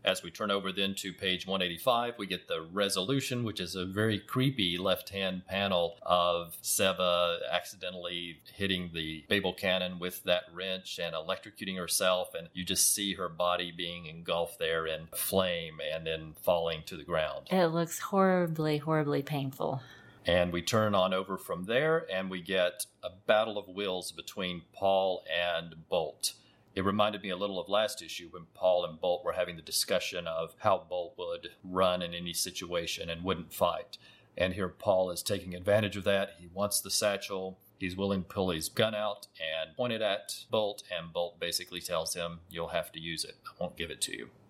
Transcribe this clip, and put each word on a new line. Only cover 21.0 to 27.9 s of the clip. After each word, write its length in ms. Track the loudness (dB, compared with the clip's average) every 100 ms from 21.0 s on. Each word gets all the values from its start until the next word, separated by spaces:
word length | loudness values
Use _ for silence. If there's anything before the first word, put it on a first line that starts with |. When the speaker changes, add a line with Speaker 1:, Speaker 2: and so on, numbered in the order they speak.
| 4
Speaker 1:
over 240 | 2 -2 -6
from 280 | -6 -6
there, 420 | 0 2 4 0 0
and 160 | -4 -2
we 140 | -6
get 460 | 0 4 4 2 -12 _
a 80 | -12 -6 4
battle 320 | 4 4 -2
of 80 | -6
wills 440 | -4 -2 -2 -4
between 520 | -12 -12 -4 -4 -4 -10
Paul 500 | 0 4 4 4 0 -2
and 440 | 0 0 0 -4 -16 -2
Bolt. 440 | 0 0 -4 -6 -6 _ _ _
It 120 | 0
reminded 360 | 2 4 2 2
me 100 | -6
a 40 |
little 240 | -2 -2 -2
of 80 | 0
last 340 | 2 2